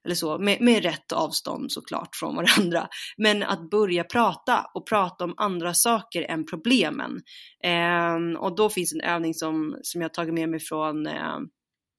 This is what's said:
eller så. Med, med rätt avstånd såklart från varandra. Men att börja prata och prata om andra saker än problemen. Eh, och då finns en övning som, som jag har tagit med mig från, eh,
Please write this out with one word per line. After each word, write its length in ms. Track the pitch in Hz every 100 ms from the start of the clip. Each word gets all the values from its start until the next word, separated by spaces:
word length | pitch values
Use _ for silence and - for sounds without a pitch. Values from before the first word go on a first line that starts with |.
| -
eller 100 | 175
så. 220 | 160 156
Med, 240 | 202 196
med 220 | 240 220
rätt 280 | 180 151 -
avstånd 600 | - 156 - - - -
såklart 380 | - - - 175 -
från 200 | 156 156
varandra. 520 | 185 - 180 170 - - - -
Men 260 | 214 208
att 260 | - 185 165
börja 340 | 214 202 175
prata 640 | 170 240 214 165 - 220 -
och 140 | 185 -
prata 360 | 214 180 -
om 100 | 175 -
andra 360 | 208 180 175
saker 480 | 170 240 220 - 175
än 240 | 143 160 156
problemen. 760 | 170 233 247 156 - 62 - - - - _
Eh, 760 | 180 170 170 175 170 165 170 165
och 160 | 190 175
då 140 | 214
finns 240 | 190 170
en 80 | 160
övning 320 | 170 170 165
som, 440 | 165 160 156 156 -
som 200 | - 170
jag 80 | 160
har 40 |
tagit 200 | - 165
med 160 | 165 160
mig 100 | 160
från, 480 | - 156 156 151 151
eh, 320 | 156 156 151 - _ _ _ _